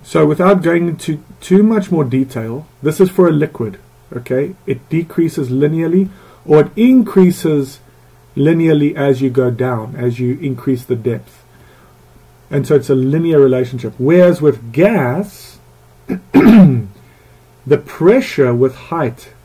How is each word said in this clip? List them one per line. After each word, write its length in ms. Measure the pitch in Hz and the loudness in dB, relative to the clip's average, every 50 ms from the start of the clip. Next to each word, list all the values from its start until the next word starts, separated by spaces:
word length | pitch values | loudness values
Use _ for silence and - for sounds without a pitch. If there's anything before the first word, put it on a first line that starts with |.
| _ | _
So 240 | - - 170 156 | -6 -2 0 0
without 360 | 147 151 - 180 185 202 190 175 | 0 0 2 2 2 2 2 2
going 260 | 170 170 170 175 170 | 0 0 0 -2 -2
into 340 | 160 - - - 156 147 - _ - - | -6 -6 -6 -8 -8 -8 -8 _ -20 -20
too 220 | - - 185 196 208 | -4 2 2 4 4
much 280 | 220 226 214 190 - | 4 2 0 -2 -2
more 140 | 180 160 147 | -2 -2 -2
detail, 600 | 123 120 131 135 131 - 127 113 113 117 139 156 _ _ _ 135 | -2 0 -2 -2 -4 -6 -10 -8 -8 -10 -12 -12 _ _ _ -4
this 180 | 151 160 - | -4 0 2
is 100 | 190 185 | 0 0
for 180 | 185 - 185 175 | 2 2 2 2
a 40 | 160 | 2
liquid, 460 | 151 151 151 - - 117 107 95 - _ _ _ _ _ _ - | 0 -2 -4 -6 -8 -8 -8 -10 -14 _ _ _ _ _ _ -14
okay? 400 | 123 120 - 131 127 143 180 190 _ _ | -14 -8 -4 -4 -4 -4 -4 -8 _ _
It 220 | - 135 123 - _ | -10 -10 -10 -8 _
decreases 640 | 165 160 170 165 - - 165 165 156 - 143 120 | -6 -6 -6 -4 -4 -2 -2 -2 -2 -6 -6 -4
linearly 600 | 127 131 147 151 156 165 165 165 170 185 196 190 - - - - - - _ | -2 -2 0 0 0 -2 -2 0 0 0 0 -2 -6 -18 -20 -20 -20 -20 _
or 140 | - 151 151 | 2 2 2
it 100 | 147 185 - | 2 2 0
increases 1040 | - 226 247 262 262 226 - - 196 185 180 175 - - 165 151 147 139 131 - - _ _ _ _ _ _ _ _ _ _ _ | 0 2 4 4 4 2 2 2 4 4 4 2 0 -2 -2 -2 -2 -4 -6 -10 -20 _ _ _ _ _ _ _ _ _ _ _
linearly 580 | - 139 156 165 165 165 160 156 147 147 147 143 | -2 0 0 0 0 2 2 2 2 0 -2 -2
as 260 | - 139 143 135 123 | -2 0 0 0 0
you 100 | 135 135 | -2 -2
go 200 | 120 135 127 123 | 0 0 0 -2
down, 460 | 120 113 139 127 123 113 110 120 - | -2 -2 -4 -4 -4 -6 -8 -10 -10
as 240 | - 123 123 120 117 | -6 -4 -4 -4 -2
you 180 | 127 123 127 143 | -4 -4 -4 -4
increase 460 | 170 139 131 123 - 139 131 123 123 | -6 -8 -8 -6 -4 -4 -4 -4 -4
the 120 | - 127 | -6 -8
depth. 460 | 113 110 127 117 107 - - _ _ _ _ _ _ - _ _ _ _ _ _ _ _ _ _ _ _ _ _ _ _ _ | -4 -4 -6 -6 -6 -10 -16 _ _ _ _ _ _ -20 _ _ _ _ _ _ _ _ _ _ _ _ _ _ _ _ _
And 160 | 151 143 135 | -6 -6 -2
so 100 | - 156 | 2 0
it's 140 | 139 117 - | 0 2 0
a 40 | 143 | -2
linear 460 | 131 127 131 143 160 165 165 160 147 | 0 0 0 -2 -2 -2 0 2 4
relationship. 540 | 139 131 127 127 127 123 127 123 120 113 98 - | 4 4 2 0 -2 -6 -8 -10 -10 -12 -10 -4
Whereas 420 | 127 139 165 180 180 180 170 175 | -2 2 4 4 4 4 2 2
with 320 | 151 151 127 113 113 117 113 | 0 0 0 0 -6 -10 -2
gas, 840 | 131 175 208 233 196 135 123 127 165 208 202 - - - - - - _ _ _ _ _ | 0 0 2 2 0 -2 -2 -2 -4 -6 -8 -10 -20 -20 -20 -20 -20 _ _ _ _ _
<clears throat> 220 | _ _ _ _ | _ _ _ _
the 840 | - - 185 - _ - - - - 220 220 185 147 131 117 104 95 - - _ _ _ _ _ _ _ _ _ _ _ _ _ 127 143 147 - | -10 -10 -10 -10 _ 2 4 6 8 8 8 8 6 6 0 -4 -8 -14 -20 _ _ _ _ _ _ _ _ _ _ _ _ _ -2 -2 -2 -2
pressure 680 | - - - 156 175 220 269 262 - - - 139 123 120 | -10 -8 0 2 2 4 2 0 -2 -2 -2 0 0 2
with 220 | 120 127 131 127 | 0 0 -2 -2
height 540 | - - - 165 165 156 117 117 - - - - _ | -6 -14 -10 -6 -6 -4 -6 -6 -10 -20 -20 -20 _